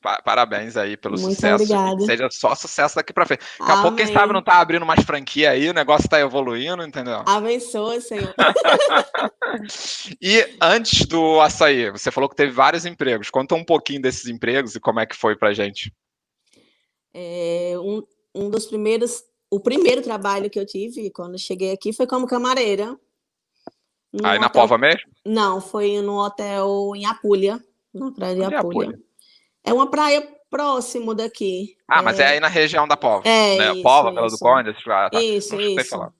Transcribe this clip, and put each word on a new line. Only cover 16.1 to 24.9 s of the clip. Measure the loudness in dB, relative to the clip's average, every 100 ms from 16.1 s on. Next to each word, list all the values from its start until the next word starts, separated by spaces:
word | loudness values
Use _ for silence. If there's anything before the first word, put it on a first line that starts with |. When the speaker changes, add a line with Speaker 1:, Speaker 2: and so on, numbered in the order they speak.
| _ _ _ _ _ _ _ _ _ _
Speaker 2:
É, | -16 -12 -6 -4 -2 -4 -4
um, | -4 -6 -10 _ _
um | -10 -4
dos | -4 -4
primeiros, | -4 0 0 -2 -6 _ _ _
o | -2
primeiro | 0 2 2 2
trabalho | -2 -6 -4 -2 -4
que | -6
eu | -8
tive | -8 -10 -8 -12
quando | -10 -14 -12
cheguei | -10 -6 -6
aqui | -4 -8
foi | -4 -2
como | -2 -2
camareira. | -2 0 0 0 -2 -4 -10 _ _ _ _ _ _ -20 _ _ _ _
Num | -4 0
Speaker 1:
Aí | 2
na | 4
Speaker 2:
hotel | 4
Speaker 1:
Pova | 4 6
mesmo? | 4